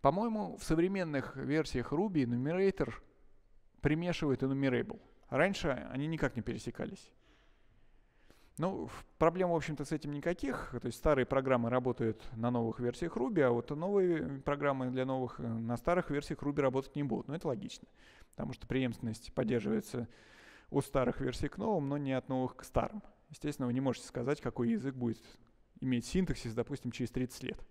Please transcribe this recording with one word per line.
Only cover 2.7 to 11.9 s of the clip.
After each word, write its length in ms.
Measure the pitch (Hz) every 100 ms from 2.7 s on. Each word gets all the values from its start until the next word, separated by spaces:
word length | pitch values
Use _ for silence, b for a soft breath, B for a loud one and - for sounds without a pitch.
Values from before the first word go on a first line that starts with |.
| 190 131 110 - _ - - _ - - -
примешивает 600 | 147 156 175 170 151 127
enumerable. 580 | 135 135 139 123 - - - - -
Раньше 380 | 131 180 196 160 131 -
они 180 | 131 151
никак 280 | 165 139 117
не 60 |
пересекались. 680 | 110 110 120 - - 196 - _ b b b b b b b b b b b b b -
Ну, 300 | 165 190 -
в-, 180 | - - _
проблем, 320 | 160 175 180
в 60 | 165
общем-то, 280 | 143 147
с 80 | 143
этим 200 | 156 -
никаких. 600 | 143 151 185 285 - - 123
То 60 | 131
есть 120 | -
старые 280 | - 143 123
программы 440 | 135 131 127 117
работают 520 | 127 127